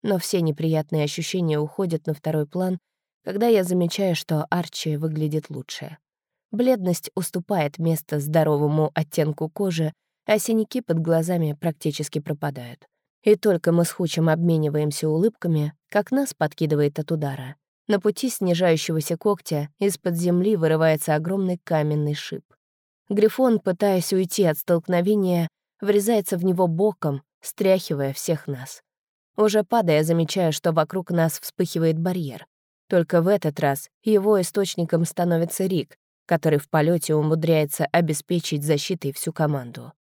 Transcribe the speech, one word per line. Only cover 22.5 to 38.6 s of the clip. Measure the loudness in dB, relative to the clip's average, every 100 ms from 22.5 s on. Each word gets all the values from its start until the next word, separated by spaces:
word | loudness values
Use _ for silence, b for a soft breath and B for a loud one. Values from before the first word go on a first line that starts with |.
| _ _ _ _ _ _
Грифон, | 2 2 4 2 2
пытаясь | 0 0 2 2 0
уйти | 0 0 2 2
от | 0
столкновения, | 0 0 2 0 2 2 2 0 -2 _ _ _
врезается | 0 2 2 0 0 -2
в |
него | 0 2 0
боком, | 2 0 0 -4 -4 _ _
стряхивая | -16 -2 2 2 0 -4 -4
всех | -4 -4 -4 -4
нас. | -10 -10 -18 _ _ _ _ _ 0
Уже | 2 2
падая, | 2 0 4 2
замечаю, | 2 2 0 0 0
что | 0 0
вокруг | 0 0 -4 -2
нас | 0 0 -2
вспыхивает | -14 -6 -4 0 0 2
барьер. | -2 -4 -6 -10 -18 _ _ _ _
Только | 2 4 2
в | 4
этот | 2 0 0
раз | -2 -2 -8 _
его | 2 4 4 2
источником | 2 -2 -2 -2 0 0 0
становится | 0 0 2 0 -2 -2
Рик, | -2 -4 -14 _ _ -2
который | 0 2 0
в | 2
полёте | 0 2 0 2
умудряется | 0 2 0 2 2 2 -2 0
обеспечить | 2 2 -2 -2 -4 -2 -4